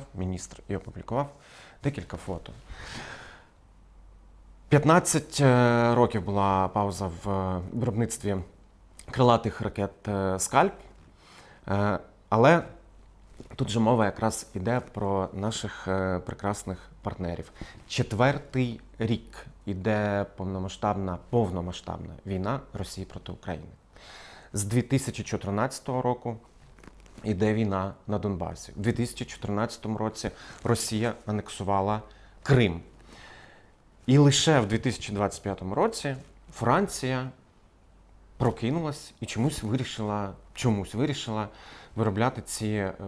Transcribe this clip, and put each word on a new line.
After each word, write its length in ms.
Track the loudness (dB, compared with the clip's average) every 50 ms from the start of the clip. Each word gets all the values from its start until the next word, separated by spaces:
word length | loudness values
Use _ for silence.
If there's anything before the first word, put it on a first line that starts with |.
| -4 -8 -8
міністр 440 | -6 -4 -4 -4 -6 -8 -12 -18 -16 -10 -6
і 80 | -6
опублікував 540 | -6 -6 -8 -14 -12 -8 -6 -4 -4 -4 -4 -6 -16 -20 -20 -20 -20 -20 -20 -12 -6 -4
декілька 340 | -4 -4 -4 -6 -10 -10 -10
фото. 340 | -8 -8 -8 -8 -10 -14 -18 -18 -16 -16 -16 -14 -14 -14 -12 -12 -12 -12 -14 -16 -16 -18 -20 -20 -20 -20 _ _ -20 -20 -20 -20 -20 -20 -20 -20 -20 -20 -20 -20 -20 -20 -20 -20 -20 -20 -20 -16 -2 4
П'ятнадцять, 680 | 4 6 8 8 8 6 6 4 2 0 0 -2 0 4
е, 540 | 6 8 8 8 8 6 6 6 6 6 6
років 300 | 6 6 4 4 0 -2
була 420 | 0 2 2 4 4 6 4 4 2
пауза 420 | 2 0 0 0 0 -2 -4 -6 -6 -6 -4
в, 60 | -2
е, 320 | -2 0 0 0 -2 -4 -4 -4 -4
виробництві 640 | -2 -2 0 0 0 0 0 -2 -4 -2 -2 -2 -2 -4 -8 -14 -20 -20 -20 _ -20 -20 -20 -20 -20 -16 -6
крилатих 500 | 2 4 6 8 8 6 4 0 -4 -2
ракет, 460 | -4 -4 -2 -2 -4 -4 -4 -6 -6 -4
е, 320 | -2 0 0 0 0 0
"Скальп". 340 | -2 2 4 4 4 4 2 -4 -16 -20 -20 -20 -20 -20 -20 -20 -20 -20 -20 -20 -20 -20 -20 -12 -6 -2
Е, 320 | 0 0 2 2 0 -2 -4 -8 -20 -18 -6 0
але 340 | 4 6 8 8 8 6 4 -2 -10 -20 -20 -20 -20 -20 -20 -20 -20 -20 -20 -20 -20 -20 -18 -12 -6
тут 140 | -6 -4 -2
же 100 | 2 2
мова 260 | 4 4 6 4 4
якраз 420 | 2 0 0 -2 -2 -2 -2 -6 -8 -8
іде 280 | -4 -2 0 0 0 -2 -4 -6
про 360 | -4 -2 0 2 2 0 -2 -4
наших, 540 | -4 -4 -4 -4 -4 -6 -8 -8 -8 -4 -2
е, 320 | 0 0 0 0 -2 -2
прекрасних 680 | -4 -6 -8 -6 -4 -4 -4 -4 -4 -8 -8 -8 -10 -18 -16 -10
партнерів. 500 | -8 -8 -6 -6 -6 -6 -6 -6 -10 -12 -14 -14 -14 -14 -16 -18 -14 -8
Четвертий 920 | -4 -4 -2 0 2 4 4 4 4 2 -4 -6 -2 -2 -2 -2 -2 -8 -12 -14 -8 -4
рік 460 | 0 0 0 -2 -4 -8 -18 -18 -18 -18 -20 -12 -8
іде 600 | -6 -6 -2 0 0 2 2 2 2 0 0 -2 -2 -6 -8
повномасштабна, 800 | -6 -6 -4 -4 -6 -6 -6 -2 0 0 0 0 -2 -4 -4 -6 -6 -2
повномасштабна 840 | 0 2 2 2 0 -4 -4 -6 -8 -10 -8 -10 -8 -8 -10 -12 -14 -12 -8
війна 340 | -6 -4 -2 -2 -2 -2 -4 -6 -8 -8
Росії 320 | -8 -8 -8 -8 -10 -10
проти 260 | -10 -12 -14 -12 -12
України. 360 | -14 -12 -8 -8 -8 -8 -10 -14 -18 -20 _ _ -20 -20 -20 -20 -20 -20 -20 -20 -20 -20 -16 -8 -6
З 100 | -4 -2
дві 180 | 0 0 0
тисячі 420 | 2 2 0 0 0 -2 -6 -6 -6
чотирнадцятого 800 | -6 -6 -4 -4 -2 -2 0 0 -2 -4 -6 -6 -4 -4 -2
року 360 | 0 0 -2 -2 -4 -8 -8 -10 -12 -20 -20 -20 -20 -20 -20 -20 -20 -20 -20 -20 -20 -20 -18 -8 -4
іде 300 | -2 0 2 2 2 4
війна 400 | 2 2 0 0 0 -2 -4 -6 -10 -8 -4
на 120 | -4 -2
Донбасі. 540 | -2 -2 -4 -4 -6 -8 -8 -10 -14 -14 -8
У 40 | -4
дві 120 | 0 0
тисячі 340 | 0 0 0 -4 -4 -8 -10
чотирнадцятому 720 | -10 -10 -10 -6 -4 -2 -2 -2 -2 -4 -6 -6 -6 -4 -2
році 340 | -2 -4 -4 -4 -6 -8 -8 -10 -16 -18 -14 -4 0
Росія 500 | 2 2 2 0 -2 -2 0 0 -2 -2 -4 -4
анексувала 760 | -4 -2 -2 -4 -4 -8 -6 0 2 2 2 4 2 0 -2 -4 -10 -20 -20 -20 -20 -20 -6 0
Крим. 380 | 4 6 6 6 4 2 -2 -8 -14 -20 -20 -20 -20 -20 -20 -20 -20 -20 -20 -20 -20 -20 -20 -20 -20 _ _ _ _ _ -8 0
І 120 | 4 6 8
лише 420 | 8 8 6 6 4 6 6 6
в 60 | 4 4
дві 100 | 0 0
тисячі 360 | 0 -2 -4 -4 -6 -6 -2
двадцять 300 | 0 0 0 -2 -4 -6
п'ятому 320 | -6 -6 -6 -6 -4 0
році 400 | 0 0 0 0 -2 -4 -6 -6 -6 -10 -18 -20 -20 -20 -18 -8
Франція 760 | -2 2 2 4 4 2 0 -2 -4 -4 -2 -2 -2 -4 -6 -10 -16 -20 _ _ _ _ _ _ _ _ _ -20 -20 -20 -20 -20 -20 -20 -14 -6 -2
прокинулась 760 | 0 0 0 0 -2 -2 -2 -2 -2 -4 -6 -8 -12 -16 -14 -12
і 60 | -10
чомусь 380 | -6 -2 0 0 0 0 -2 -4
вирішила, 640 | -2 -2 -2 -4 -4 -6 -6 -4 -2 -2 -2 -4 -6 -8 -12 -18 -18 -8
чомусь 400 | -2 0 2 2 2 0 -4 -4
вирішила 540 | -2 -2 -2 -2 -4 -6 -6 -4 -4 -4 -6 -8 -14 -20 -20 -20 -20 -20 -10 -4
виробляти 460 | 0 0 0 2 2 2 0 0 -2
ці, 260 | -6 -6 -6 -4 -2 0
е, 260 | 0 0 0 -2 -4 -6 -10